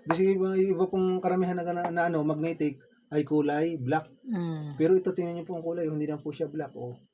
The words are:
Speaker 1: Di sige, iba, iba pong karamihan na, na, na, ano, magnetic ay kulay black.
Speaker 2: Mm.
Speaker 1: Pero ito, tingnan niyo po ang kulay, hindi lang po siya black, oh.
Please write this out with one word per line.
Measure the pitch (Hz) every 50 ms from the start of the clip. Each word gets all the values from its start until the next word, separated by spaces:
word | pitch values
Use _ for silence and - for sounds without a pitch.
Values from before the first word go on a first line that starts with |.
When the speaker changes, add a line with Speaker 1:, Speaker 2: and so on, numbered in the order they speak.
Speaker 1:
Di | _ 156 165
sige, | 170 190 196 196
iba, | 185 190 190 190
iba | 190 190 196 185 165 185
pong | 185 - 190 185 185 185 185
karamihan | 185 185 180 185 185 180 180
na, | 180 170
na, | 175 170 170 175 175
na, | 170 170 170
ano, | 175 170 156
magnetic | 147 156 151 151 156 165 165 - 151 147 135 - - _ _ _ _
ay | _ 147 151 147
kulay | - 151 151 147 147 147 147 160 170 165
black. | 151 120 123 151 160 156 - - _ -
Speaker 2:
Mm. | 269 226 180 175 165 160 156 151 147 143
Speaker 1:
Pero | 139 156 170 190
ito, | 185 185 190
tingnan | 185 190 175 170 170
niyo | 175 165
po | 175 180
ang | 165 160
kulay, | 165 170 175 165
hindi | 156 151 151 151
lang | 151 151 143
po | - 151
siya | 135 - 160
black, | 143 151 156 147 131 -
oh. | 120 123 123 123 - _ _